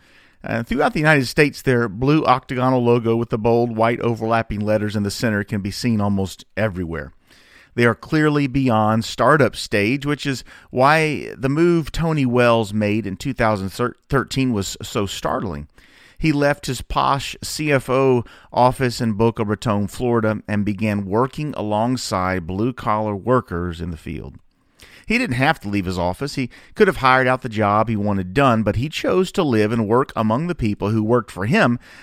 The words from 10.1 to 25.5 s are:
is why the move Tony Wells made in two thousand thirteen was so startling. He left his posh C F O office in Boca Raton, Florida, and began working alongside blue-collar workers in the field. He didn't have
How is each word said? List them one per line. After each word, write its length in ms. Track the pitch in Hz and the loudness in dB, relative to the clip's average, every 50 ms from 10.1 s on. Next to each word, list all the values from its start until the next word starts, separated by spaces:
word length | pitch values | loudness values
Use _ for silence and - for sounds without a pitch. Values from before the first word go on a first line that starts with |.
| 147 - - | -4 -4 -4
is 200 | 143 131 117 - - - - - - | -6 -6 -6 -8 -16 -20 -20 -18 -8
why 640 | - 123 127 143 156 160 156 156 143 85 60 53 52 | 0 2 4 4 4 4 2 0 -2 -6 -8 -10 -10
the 120 | - 123 135 | -4 -2 -2
move 420 | 143 156 170 175 170 165 147 - | 2 4 4 4 4 2 0 -2
Tony 360 | - 151 165 165 160 151 131 | -4 -2 -2 0 0 2 2
Wells 460 | 123 120 123 120 120 117 113 110 98 | 2 4 4 4 4 4 4 2 0
made 360 | 104 107 107 104 104 113 104 101 | -2 0 0 2 0 0 -2 -4
in 80 | 95 | -8
two 160 | - - 139 | -6 -6 -6
thousand 380 | 123 - 117 110 107 95 95 95 | -2 0 0 2 2 0 -2 -6
thirteen 840 | - - 120 120 - _ _ - 135 135 104 - - 139 131 127 | -4 -4 -4 -4 -4 _ _ -2 -2 0 0 0 -2 -2 0 0
was 240 | 117 101 92 - - - | 0 -2 -2 -4 -8 -12
so 220 | 107 - - 117 101 | -12 -6 -4 -4 -4
startling. 640 | 92 - - - 73 82 - 131 95 76 73 73 - _ _ _ _ _ _ - - _ | -4 -6 -6 -6 -4 -4 -4 -6 -6 -8 -8 -10 -14 _ _ _ _ _ _ -20 -20 _
He 140 | - - 156 | -2 0 0
left 360 | 143 143 143 143 143 - - | 2 2 2 0 0 -2 -4
his 140 | - 127 - | -8 -8 -8
posh 540 | - - - 139 135 135 139 139 - - - - | -6 -4 -2 0 0 0 0 -2 -4 -8 -12 -10
C 300 | - - - - 156 151 | -10 -10 -8 -4 -2 0
F 180 | 143 131 - - | 0 0 0 0
O 320 | 127 135 135 135 127 120 117 - - - - - | 0 2 4 4 2 2 0 -4 -16 -20 -18 -6
office 480 | - - 123 127 123 - 135 123 117 - | 0 2 2 2 2 2 -2 -2 -2 -2
in 140 | 123 113 104 | -2 -2 0
Boca 300 | 98 113 117 110 - 110 | 2 0 0 0 -2 -4
Raton, 440 | 104 107 - - 117 104 104 101 95 | -4 -4 -4 -2 -2 -2 -2 -2 -4
Florida, 540 | - - 127 120 120 117 110 107 107 107 - | -6 -4 -2 0 0 2 2 0 -2 -2 -4
and 180 | - 107 104 101 | -4 -2 -2 -2
began 420 | 104 101 92 110 107 101 101 98 | -2 -2 -2 -2 -2 -2 -2 -4
working 480 | 92 98 113 131 131 - - 151 147 - | -2 0 0 0 0 -2 -8 -8 -8 -6
alongside 880 | - 104 107 107 104 113 123 127 123 - - 110 95 92 92 92 92 85 | -8 -6 -4 -2 -2 0 -2 -2 -4 -4 -4 -4 -2 -2 -2 -2 -4 -4
blue-collar 680 | 82 92 98 110 131 123 - - 117 107 107 107 107 101 | -6 -4 -2 -2 -2 -4 -4 -4 -2 -2 -2 -2 -4 -4
workers 640 | 95 87 113 127 123 - - 90 85 87 87 82 85 | -4 0 2 2 2 2 0 -6 -6 -4 -6 -6 -8
in 100 | 87 87 | -8 -8
the 60 | 85 | -8
field. 400 | - - - 80 - 53 - - - _ _ _ _ _ _ _ _ - - - - - | -10 -10 -10 -10 -10 -10 -14 -16 -20 _ _ _ _ _ _ _ _ -20 -20 -20 -18 -6
He 120 | - 220 247 | -4 -2 -2
didn't 180 | 262 180 120 | -2 -2 0
have 240 | 123 135 151 | 0 2 2